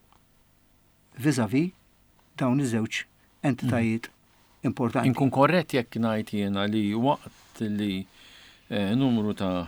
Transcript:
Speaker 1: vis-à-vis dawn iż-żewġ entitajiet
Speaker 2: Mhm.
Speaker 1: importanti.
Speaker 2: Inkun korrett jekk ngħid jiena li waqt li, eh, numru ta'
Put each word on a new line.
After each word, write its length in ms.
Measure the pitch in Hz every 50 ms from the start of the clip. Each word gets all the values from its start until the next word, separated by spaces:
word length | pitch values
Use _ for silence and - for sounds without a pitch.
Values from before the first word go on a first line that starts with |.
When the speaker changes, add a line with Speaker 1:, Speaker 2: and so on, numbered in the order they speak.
| _ _ _ _ _ _ _ _ _ _ _ _ _ _ _ _ _ _ _ _ _ _ - -
Speaker 1:
vis-à-vis 540 | 117 151 135 127 113 98 123 139 165 185 - _ _ _ _ _ _ _ _ _ _ _ _ -
dawn 220 | 156 151 147 143
iż-żewġ 440 | 143 123 110 110 110 107 - - - - _ _ _ _ _ _ -
entitajiet 640 | 147 120 - - 127 123 120 117 113 113 113 - -
Speaker 2:
Mhm. 580 | - _ _ _ _ _ _ _ _ _ - 135
Speaker 1:
importanti. 400 | - - 127 113 - 135 117 131
Speaker 2:
Inkun 220 | 120 - 139 131
korrett 400 | - 135 139 143 165 185 151 - -
jekk 220 | 131 117 - -
ngħid 340 | 113 117 113 110 110 107 - -
jiena 320 | 104 101 98 101 98 101 101
li 260 | 107 110 104 101 104
waqt 680 | 113 120 139 147 - - - - - - - - -
li, 440 | 113 107 104 104 107 101 95 95 95 - - - - - - - - - - - _ -
eh, 260 | 110 104 101 95 110
numru 380 | 131 139 131 117 110 104 107 98
ta' 300 | - 101 92 92 90 87